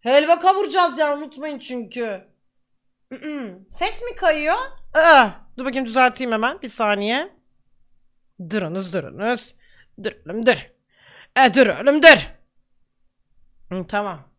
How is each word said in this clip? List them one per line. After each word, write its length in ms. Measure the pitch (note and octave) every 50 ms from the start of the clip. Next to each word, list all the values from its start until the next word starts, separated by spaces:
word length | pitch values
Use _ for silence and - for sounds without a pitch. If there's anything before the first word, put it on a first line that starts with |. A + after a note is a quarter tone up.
Helva 400 | _ A#3+ C4 C#4+ D4+ D4+ E4+ E4+
kavuracağız 580 | F4 F#4 G4 F#4+ G4+ D4+ C#4 F#4 F4+ E4+ C4 C4+
ya, 180 | D#4 D4 D4 C#4+
unutmayın 400 | D4+ C#4 - C4 C#4 D#4 D4 C4
çünkü. 640 | - - B3+ B3 A#3 G3 - B3 A#3 A3+ G3+ F#3 F#3+ _ _ _ _ _ _ _ _ _ _ _ _ _ _ _ _ _ B3+
Mm-mm. 580 | C4 - D4+ D4+ D4 B3+ G#3 F3+ F#3 G3 _
Ses 320 | - - E4+ G4+ A4 - A#4+
mi 140 | A#4+ -
kayıyor? 380 | - - E4+ D#4 D4+ D4 D4+ F4 A#4 B4+ C5+ - - - - -
Aa, 340 | D4 D#4+ E4+ D#4+ C#4 A#3+ G#3 F3 - - - - -
dur 60 | C4
bakayım 220 | C4+ B3 C4 C4+
düzelteyim 460 | A3+ A3+ C4 B3+ B3+ - - C4 B3 A3+
hemen. 300 | G#3+ A3 B3 D4+ G4 -
Bir 60 | A#3+
saniye. 640 | - - A#3 G#3 G#3 G3+ G3+ G#3 A#3 C4 D#4+ G4 _ _ _ _ _ _ _ _ _ _ _ _ _ _ _ _ _ _ _ _ _ _ F#3 E3
Durunuz, 420 | F3+ G#3+ F#3+ D#3 E3 F#3+ G3 F3+ E3
durunuz. 640 | F#3+ C#3+ - C2+ - G3 A3+ B3 A3+ - - - _ _ _ - _ _ _ _ - G3
Dur 80 | G#3+ - - _
oğlum, 200 | D#3 F3 A3 A#3
dur. 200 | B3 A3+ - - - _ _ _ _ _ _ _ _ _ - - _ _
E, 180 | B3 C4 B3 F#3
dur 120 | C4 C4
oğlum, 360 | A3 E3+ C3 G#3 C4+ C#4+ D4+ D4
dur. 160 | E4 D4 F#3+ C#3 - - - _ _ _ _ _ _ _ _ _ _ _ _ _ _ _ _ _ _ _ _ _ _ _ _ - - F3+
Hı, 140 | F#3+ F3+ F3+
tamam. 320 | - G3+ G#3 G3+ F3+ D3 C3+ _ _